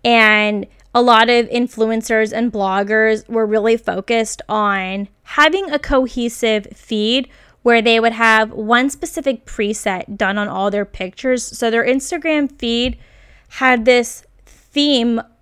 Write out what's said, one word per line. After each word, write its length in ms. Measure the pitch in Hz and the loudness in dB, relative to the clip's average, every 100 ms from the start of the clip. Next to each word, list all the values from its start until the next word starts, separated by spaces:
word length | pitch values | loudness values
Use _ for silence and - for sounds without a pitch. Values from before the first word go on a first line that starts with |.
And 600 | 240 233 220 214 214 208 - _ _ | 2 4 4 4 0 -4 -8 _ _
a 80 | 240 | 0
lot 300 | 247 226 233 | 4 4 4
of 160 | 240 226 | 2 0
influencers 800 | 240 247 - 220 226 220 220 214 | -2 -4 -2 -2 -2 -2 0 0
and 180 | - 233 | -2 -4
bloggers 800 | 214 196 190 202 220 220 220 - | -2 -2 0 0 2 2 0 -2
were 180 | 226 214 | -2 0
really 300 | 220 220 233 | 0 2 0
focused 640 | - 185 - 233 220 - - | -2 -6 -2 -2 -2 -8 -6
on 580 | 214 208 196 185 190 202 _ | -2 0 -2 -4 -8 -10 _
having 480 | - - 311 370 381 | -6 2 2 2 -2
a 80 | 285 | -6
cohesive 880 | - 269 262 - 233 - 226 214 202 | 0 0 0 -4 -6 -2 -2 -2 -4
feed 540 | - - 214 214 254 262 - _ _ | -20 -6 -2 0 0 -2 -16 _ _
where 180 | 240 233 | 2 2
they 200 | 220 226 | 4 2
would 120 | 226 | 2
have 380 | 220 226 220 220 | 2 4 4 2
one 400 | - 214 240 269 | -4 0 2 2
specific 560 | - 330 - 277 233 - | -4 -10 -4 -4 -6 -10
preset 720 | - 208 214 208 185 - 202 | -6 -4 -2 -4 -6 -8 -4
done 200 | 196 202 | -2 -2
on 120 | 208 | -4
all 240 | 190 202 | -2 -2
their 120 | 202 | -2
pictures. 600 | 202 - 185 - 262 254 | -6 -8 -12 -6 -2 -2
So 260 | - - 233 | -4 -4 -2
their 160 | 226 233 | 0 0
Instagram 640 | 262 - 349 330 302 277 - | -2 -2 -6 -2 -2 -2 -4
feed 400 | 233 233 254 - - - - - _ | -4 -2 -2 -6 -16 -20 -20 -20 _
had 340 | - 262 247 | -2 2 2
this 400 | 220 247 233 - _ _ _ | 4 2 0 -10 _ _ _
theme 760 | _ _ 285 294 262 233 226 - _ | _ _ -2 0 2 0 -2 -6 _